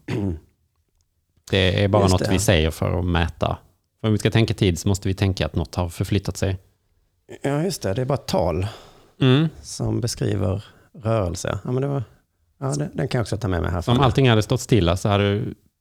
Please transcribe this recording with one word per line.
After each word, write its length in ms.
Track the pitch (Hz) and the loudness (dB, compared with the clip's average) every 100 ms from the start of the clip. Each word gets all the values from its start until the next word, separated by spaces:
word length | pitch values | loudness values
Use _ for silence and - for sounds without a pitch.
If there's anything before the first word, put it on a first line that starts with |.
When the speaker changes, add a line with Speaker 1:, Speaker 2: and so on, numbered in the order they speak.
| - | -8
Speaker 1:
<clears throat> 300 | 113 98 80 - _ _ _ _ _ _ _ _ _ - | -4 -4 -6 -12 _ _ _ _ _ _ _ _ _ -2
Speaker 2:
Det 320 | 98 95 101 | 2 2 2
är 40 | 101 | 2
bara 140 | 104 | 4
Speaker 1:
Just 100 | 98 | 4
Speaker 2:
något 100 | 90 - | 2 2
Speaker 1:
det. 40 | |
Speaker 2:
vi 80 | 92 | 0
säger 320 | 104 87 80 | 4 4 2
för 280 | - 98 90 | 0 -2 -2
att 60 | 90 | 0
mäta. 520 | 85 80 - 80 85 _ _ _ _ | 0 -2 -2 -4 -4 _ _ _ _
För 60 | 110 | -2
om 40 | |
vi 40 | 104 | 0
ska 120 | 110 | 2
tänka 220 | 113 113 | 2 0
tid 260 | - 98 82 | 2 0 2
så 80 | 101 | 0
måste 200 | 98 98 | -2 -2
vi 60 | |
tänka 320 | 95 98 90 78 | 0 0 0 -2
att 100 | 87 | -2
något 200 | 82 - | -4 -4
har 140 | 87 | -4
förflyttat 480 | - 101 98 - - | -4 -2 -2 -2 -4
sig. 200 | 95 95 _ _ _ _ _ _ - - | -4 -4 _ _ _ _ _ _ -20 -8
Speaker 1:
Ja, 220 | 139 143 | -4 -2
just 180 | 185 - | -2 -4
det. 120 | 98 | -4
Det 80 | 110 | -4
är 40 | 127 | -2
bara 120 | 135 | -4
tal 500 | - 185 175 80 104 - - - _ - | -2 -2 0 -2 -4 -8 -20 -20 _ 0
Speaker 2:
Mm. 260 | 131 135 160 - | 4 4 2 -4
Speaker 1:
som 400 | - - 113 110 | -14 -6 -4 -2
beskriver 640 | 113 - 113 101 95 98 - - _ | -4 -4 -2 -2 -2 -2 -6 -20 _
rörelse. 680 | 160 110 113 87 82 - 101 | -8 -2 0 -2 -4 -4 -6
Ja, 80 | - | -4
men 100 | 127 | -2
det 60 | 139 | -2
var, 160 | 139 107 _ _ _ _ _ | -4 -6 _ _ _ _ _
ja, 80 | 131 | -6
det, 220 | 143 147 | -4 -6
den 140 | - - | -4 -2
kan 120 | 127 | -2
jag 40 | |
också 140 | 104 104 | -2 -4
ta 100 | 98 | -2
med 140 | 87 | -2
mig 80 | 85 | -2
här 60 | 87 | -2
Speaker 2:
Om 60 | |
Speaker 1:
framme. 200 | 113 123 | 0 4
Speaker 2:
allting 260 | 131 135 131 | 4 6 4
hade 120 | 110 | 4
stått 200 | - 127 | 2 -2
stilla 360 | - 113 85 95 | 2 4 4 2
så 120 | 110 | 2
hade 340 | 101 101 104 - - _ _ | 2 2 0 -4 -10 _ _